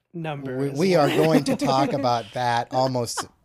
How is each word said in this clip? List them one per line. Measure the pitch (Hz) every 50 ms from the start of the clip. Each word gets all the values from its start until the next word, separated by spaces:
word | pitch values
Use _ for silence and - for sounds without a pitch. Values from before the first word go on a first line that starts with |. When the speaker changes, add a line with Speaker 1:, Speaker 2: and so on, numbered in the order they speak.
| _ _ -
Speaker 1:
number | 170 160 156 147 139 135 131 127
Speaker 2:
We, | 131 139 139
Speaker 1:
as | 135 139
Speaker 2:
we | 175 196 180
Speaker 1:
well. | 160
Speaker 2:
are | 143 139 -
going | - 156 160 160 - 143
to | 139 -
Speaker 1:
<laughs> |
Speaker 2:
talk | - - 156 135 131 143 - 147
about | 139 139 123 120 117 110 104 -
that | 127 123 120 120 117 120 -
almost | - 127 131 131 127 123 120 110 - - - - _ _